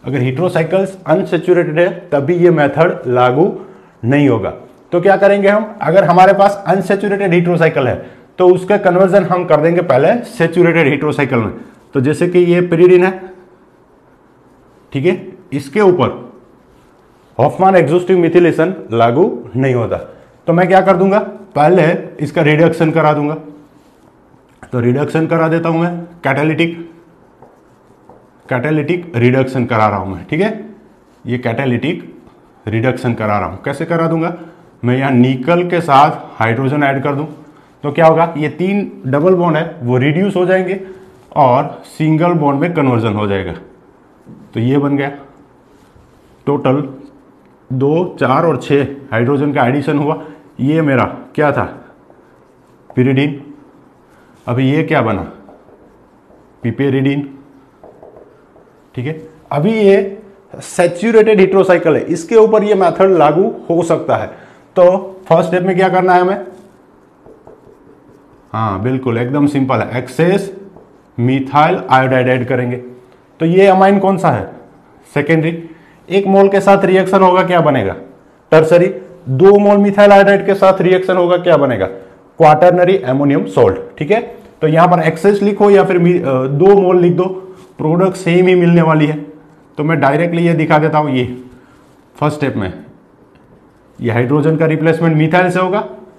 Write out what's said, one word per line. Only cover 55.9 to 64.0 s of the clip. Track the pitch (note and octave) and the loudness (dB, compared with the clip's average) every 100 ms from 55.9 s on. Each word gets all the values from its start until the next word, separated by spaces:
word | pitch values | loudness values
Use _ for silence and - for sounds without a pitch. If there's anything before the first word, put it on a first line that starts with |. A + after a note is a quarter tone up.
| _ _ _ _ _ _ _ | _ _ _ _ _ _ _
piperidine, | B2 B2 C#3 C3+ C3+ C#3+ C#3+ - - _ _ _ - - - - - _ _ - _ _ _ | -8 -2 -2 0 -2 -4 -8 -16 -20 _ _ _ -20 -20 -20 -20 -20 _ _ -20 _ _ _
ठीक | - B2 | -12 -10
है। | D#3+ - - _ | -12 -16 -20 _
अभी | D3 F3 | -4 -2
ये | A3+ G3+ G3 G3 - - - _ | 2 4 2 0 -10 -20 -20 _
saturated | - - - F3 E3+ A3 A3+ G#3+ G#3 | -20 -10 -2 -2 0 2 4 4 4
heterocycle | F#3 F#3+ F#3+ F3 E3 | 4 2 2 2 2
है, | C3 | -2
इसके | - D#3+ - A3+ | -2 -6 2 4
ऊपर | G#3+ G#3+ | 4 2
ये | G#3 | 2
method | G3+ F3+ D#3+ F#3+ F3+ | 2 0 2 2 4
लागू | D3+ D#3 G#3+ - - | 2 2 -2 -4 -4
हो | E3+ | -4
सकता | E3 D#3+ | 0 -2